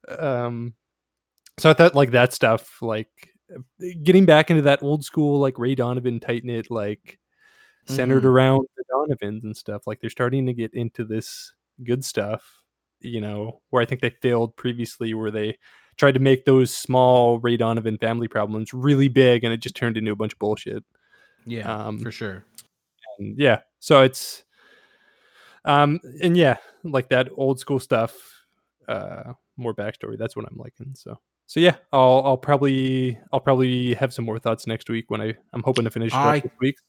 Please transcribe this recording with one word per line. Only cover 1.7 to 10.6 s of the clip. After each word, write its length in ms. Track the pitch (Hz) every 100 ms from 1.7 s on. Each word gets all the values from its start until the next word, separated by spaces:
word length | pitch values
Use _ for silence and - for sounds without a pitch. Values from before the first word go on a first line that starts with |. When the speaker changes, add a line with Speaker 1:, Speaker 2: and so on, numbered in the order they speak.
Speaker 1:
thought, 200 | 156 170 139
like, 160 | 135
that 220 | 120 123
stuff, 480 | - 120 113 - -
like, 280 | 117 110 110 _ _ _ _ 165 127 _ 180 175
getting 220 | 151 185 185
back 240 | 151 131
into 140 | 160
that 180 | 143 139
old 240 | 143 151 139
school, 340 | - 147 143
like, 200 | 135 123
Ray 160 | 120 131
Donovan 440 | 120 127 123 117
tight-knit, 520 | - 120 123 117 110
like, 480 | 113 104 104 _ _ _ _ _ _ _ _ -
centered 340 | 135 127 135
Speaker 2:
Mm-hmm. 40 | 131
Speaker 1:
around 400 | 127 131 135 131 -
the 80 | -
Donovans 520 | 131 151 135 104 107
and 120 | 113 104
stuff, 300 | - 104 -
like, 160 | 107
they're 80 | 113
starting 360 | - 123 135 127
to 60 |
get 200 | 120